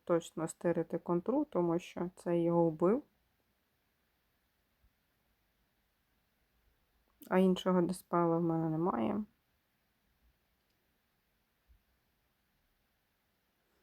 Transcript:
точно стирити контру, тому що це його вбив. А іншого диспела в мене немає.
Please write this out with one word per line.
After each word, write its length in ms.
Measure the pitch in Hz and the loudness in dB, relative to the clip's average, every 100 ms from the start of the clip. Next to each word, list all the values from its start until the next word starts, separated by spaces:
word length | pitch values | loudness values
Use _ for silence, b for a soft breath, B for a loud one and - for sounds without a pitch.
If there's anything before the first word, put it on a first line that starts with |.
точно 440 | - 170 - - 160 | -2 -2 -2 -8 -8
стирити 520 | - 175 170 165 170 | -4 -2 -2 -4 -6
контру, 460 | - 175 202 269 294 | -2 -2 0 -2 -2
тому 340 | 185 175 165 | -2 0 -2
що 300 | - - 180 - | -4 -8 -8 -8
це 240 | 180 170 | -2 0
його 300 | 170 170 165 | 2 2 2
вбив. 340 | 160 175 254 - _ _ _ _ _ _ _ _ _ _ _ _ _ _ _ _ _ _ _ _ _ _ _ _ _ _ _ _ _ _ _ _ _ _ _ _ _ _ _ _ _ - | 2 0 0 -4 _ _ _ _ _ _ _ _ _ _ _ _ _ _ _ _ _ _ _ _ _ _ _ _ _ _ _ _ _ _ _ _ _ _ _ _ _ _ _ _ _ -2
А 80 | 185 | 2
іншого 440 | 190 180 190 185 | 4 2 2 2
диспела 560 | 175 185 - 175 170 165 | 2 -2 -2 0 2 2
в 40 | |
мене 280 | 170 165 160 | 0 0 -2
немає. 540 | 156 175 233 220 208 214 _ _ _ _ _ _ _ _ _ _ _ _ _ _ _ _ _ _ _ _ _ _ _ _ - _ _ _ _ _ _ _ _ _ _ _ _ _ _ _ _ _ _ _ _ | -2 -2 -2 -2 -4 -8 _ _ _ _ _ _ _ _ _ _ _ _ _ _ _ _ _ _ _ _ _ _ _ _ -20 _ _ _ _ _ _ _ _ _ _ _ _ _ _ _ _ _ _ _ _